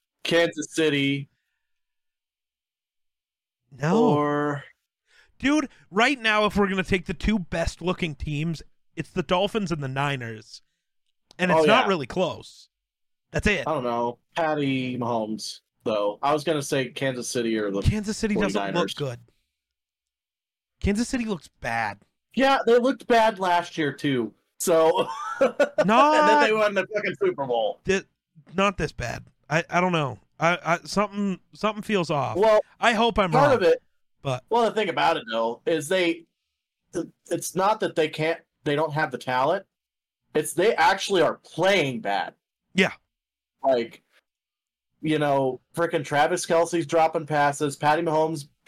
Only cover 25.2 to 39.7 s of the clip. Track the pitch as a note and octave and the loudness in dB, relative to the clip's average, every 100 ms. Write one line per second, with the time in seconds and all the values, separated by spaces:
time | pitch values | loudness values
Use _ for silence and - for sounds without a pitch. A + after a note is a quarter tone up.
25.2 | C6+ - B3+ - C#4 - G3 A3+ C#4+ D#4 | -6 0 0 2 -2 0 2 4 4 4
26.2 | D4+ D4 C#4 A3 G#3 G3 F#3 G#3 G3+ D#3 | 4 4 4 2 0 0 -2 -4 -4 -2
27.2 | F#3+ F3+ C3+ A#2 G#2+ - - F#3+ - _ | -2 -2 -2 0 -2 -4 -4 -4 -4 _
28.2 | _ _ - E3 G3+ F#3+ D#3 - A#2+ - | _ _ -12 -2 0 0 -6 -6 -10 -10
29.2 | - _ - D#3 D#3+ E3+ F#3 E3+ C#3+ A2 | -12 _ -4 -4 0 0 0 0 -2 -6
30.2 | _ - D#3 E3+ D3+ E3+ D3+ - G3+ G3+ | _ -4 -2 0 -2 -4 -2 -2 -2 -2
31.2 | G3+ F3+ _ - G#3+ G#3+ - G#3 E3 D3+ | -4 -4 _ -6 -6 -4 -2 -2 0 -2
32.2 | B2 A#2 A3 G#3+ - - G#3+ G#3+ A#3 G#3+ | -2 2 4 4 2 -2 0 2 2 2
33.2 | F#3+ A#3 C#4+ B3 F3 E3 _ _ _ _ | 2 4 4 4 4 2 _ _ _ _
34.2 | C#3 B2 - A#3 A3+ G3+ G#3 C#3+ D#3 D#3+ | -6 -6 -2 0 2 0 -2 0 2 0
35.2 | A2+ A2+ A2+ A#2 - E3 D3 F#3 E3+ E3 | -2 -2 -2 -2 -2 -2 0 0 0 -2
36.2 | - _ _ _ _ _ _ F3 D#3 _ | -8 _ _ _ _ _ _ -8 -8 _
37.2 | - E3+ - E3+ G3 G#3+ F3 - D#3 D3+ | -8 -6 -6 -2 0 0 -2 -2 -2 0
38.2 | D#3 E3 _ _ - C#3+ D#3 D3 D#3 A#2+ | -2 -4 _ _ -4 -2 -2 -2 -4 -4
39.2 | - B2+ C3+ F#3+ - | -4 0 0 0 -4